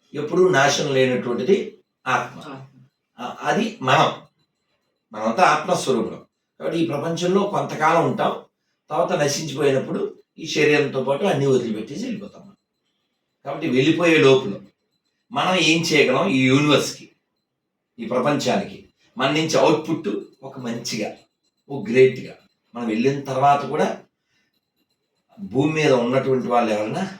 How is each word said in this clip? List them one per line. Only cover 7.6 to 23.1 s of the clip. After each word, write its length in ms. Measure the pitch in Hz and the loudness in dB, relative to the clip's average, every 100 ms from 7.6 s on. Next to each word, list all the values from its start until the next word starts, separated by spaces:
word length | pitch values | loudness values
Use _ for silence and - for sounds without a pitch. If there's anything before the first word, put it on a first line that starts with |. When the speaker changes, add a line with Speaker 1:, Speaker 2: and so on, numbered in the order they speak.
| 135 147 156 170 139 | -4 -2 2 2 2
Speaker 1:
ఉంటాం, 300 | - 147 - - _ _ _ - | 0 -2 -4 -12 _ _ _ -6
తర్వాత 240 | - - | -2 0
నశించిపోయినప్పుడు 1000 | 180 143 - 156 135 139 131 - 196 - - _ - | 0 0 -2 -6 -2 0 0 -2 -6 -6 -10 _ -16
ఈ 80 | 160 | -6
శరీరంతో 560 | - 147 147 135 131 | 0 2 4 0 -2
పాటు 220 | 127 139 147 | -2 -2 0
అన్నీ 200 | 135 139 | 0 2
వదిలిపెట్టేసి 580 | 123 117 107 101 160 | 2 0 -6 -8 -10
వెళ్ళిపోతాం. 520 | 262 214 98 - - _ _ _ _ _ _ _ _ _ - | -8 -8 -12 -18 -20 _ _ _ _ _ _ _ _ _ -12
కాబట్టి 240 | - 160 | -6 -2
వెళ్ళిపోయే 480 | 123 147 165 170 156 | 2 2 4 4 6
లోపల 360 | 135 131 101 95 - _ _ _ _ _ _ | 6 6 2 -8 -14 _ _ _ _ _ _
మనం 240 | 123 180 185 | -4 0 2
ఏం 260 | 156 170 | 2 2
చేయగలం 460 | - 151 120 123 98 | 2 2 4 2 0
ఈ 180 | 131 131 | 2 4
యూనివర్స్కి, 640 | 139 151 127 - - - _ _ _ _ _ _ _ _ - | 4 4 2 0 -8 -18 _ _ _ _ _ _ _ _ -14
ఈ 60 | 113 | -6
ప్రపంచానికి? 840 | 123 143 139 123 104 - - - _ _ 117 | -2 0 0 0 -2 -4 -12 -20 _ _ -4
మన 120 | 135 | -2
నుంచి 280 | 151 160 170 | 0 0 2
అవుట్‌పుట్ 520 | 160 151 - 160 202 - - _ | 4 2 0 -4 -4 -6 -8 _
ఒక 160 | 135 131 | -16 -12
మంచిగా, 560 | 120 117 - 113 101 - _ _ _ _ - | -10 -8 -8 -6 -6 -10 _ _ _ _ -12
ఒక 200 | 135 101 | -10 0
గ్రేట్గా. 460 | 123 131 - 85 - _ _ _ 120 | 4 4 4 -10 -18 _ _ _ -8
మనం 120 | 117 | -4
వెళ్ళిన 340 | 110 131 | 0 0